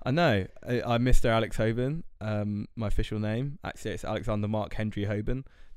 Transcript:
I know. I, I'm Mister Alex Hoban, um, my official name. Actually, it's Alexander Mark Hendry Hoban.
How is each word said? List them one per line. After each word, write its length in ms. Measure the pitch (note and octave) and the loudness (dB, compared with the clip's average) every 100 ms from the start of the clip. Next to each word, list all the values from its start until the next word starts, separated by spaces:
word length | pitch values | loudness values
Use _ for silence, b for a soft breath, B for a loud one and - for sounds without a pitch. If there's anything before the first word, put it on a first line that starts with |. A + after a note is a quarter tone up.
| - | -2
I 60 | |
know. 340 | D3+ E3 G2+ F#2+ - - | 2 4 2 0 -8 -4
I, 140 | B2 | -4
I'm 200 | - A#2 | 0 2
Mister 240 | B2+ B2 B2 | 8 8 8
Alex 280 | A2+ A2 - | 4 0 0
Hoban, 460 | C3+ A#2 C3 D#3+ - - | 0 0 -2 -4 -10 -10
um, 460 | G#2+ G#2 G#2 G#2 - - | -4 -2 -2 -4 -6 -6
my 100 | G#2 | 0
official 300 | - G#2+ G#2+ | 0 0 -2
name. 400 | G#2+ A2+ C#3+ C#3+ | -2 -2 -4 -6
Actually, 280 | - - A2 | -10 -8 -8
it's 120 | - - | -6 -4
Alexander 420 | G#2+ G#2+ G#2 G#2 | -4 -2 -2 0
Mark 260 | G#2+ G2+ - | -2 -2 -4
Hendry 300 | G#2+ G2+ G2+ | -4 -2 -2
Hoban. 380 | G#2+ A#2 B2+ b b b | -2 -2 -4 b b b